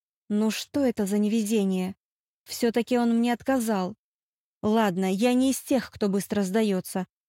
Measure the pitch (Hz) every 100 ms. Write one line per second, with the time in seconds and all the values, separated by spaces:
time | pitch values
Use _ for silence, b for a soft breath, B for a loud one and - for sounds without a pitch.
0 | _ _ - 208 220 - - 294 269 220
1 | 196 208 208 226 208 220 196 185 185 -
2 | _ _ _ _ - - 240 240 226 247
3 | 233 233 233 240 - 262 220 202 185 214
4 | _ _ _ _ _ _ 214 220 214 175
5 | 190 190 247 247 262 247 - 262 - -
6 | 208 196 - 208 190 214 220 185 - 190
7 | 180 _